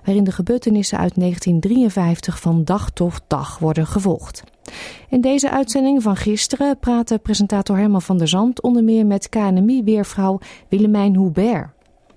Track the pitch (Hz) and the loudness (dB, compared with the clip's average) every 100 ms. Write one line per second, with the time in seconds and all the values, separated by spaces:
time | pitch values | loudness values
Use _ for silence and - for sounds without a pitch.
0 | - 202 190 180 180 247 240 208 196 - | -2 0 0 0 -2 0 0 0 0 -2
1 | 180 180 180 175 - 165 196 247 233 196 | -2 0 -2 -2 0 0 2 2 2 2
2 | 170 170 - - 170 165 156 202 - - | 0 0 -4 -4 0 0 2 -2 -2 -2
3 | 175 - - 143 139 - 160 156 160 208 | -2 -4 -6 -6 -6 -4 -2 0 0 0
4 | 190 - - - - _ - - - - | 0 -2 -6 -18 -20 _ -20 -18 -18 -18
5 | - 254 254 277 277 269 269 277 262 277 | -4 0 2 2 0 0 0 0 2 2
6 | 214 190 208 208 - - 285 269 240 240 | 0 0 0 -2 -2 -2 -2 -2 -2 -2
7 | 233 220 - 208 202 208 196 196 208 196 | 0 -2 -2 -2 0 0 0 0 2 0
8 | - 185 160 185 233 247 247 240 226 226 | 0 0 0 2 0 0 0 2 4 4
9 | 208 196 - 220 202 185 208 262 208 214 | 2 0 -2 -2 0 2 2 2 2 0
10 | 196 - 190 190 - - - 196 214 208 | 0 -2 -2 -2 -6 -18 -4 0 2 4
11 | 202 190 185 156 220 180 147 - _ _ | 4 4 2 2 0 0 -6 -16 _ _
12 | _ | _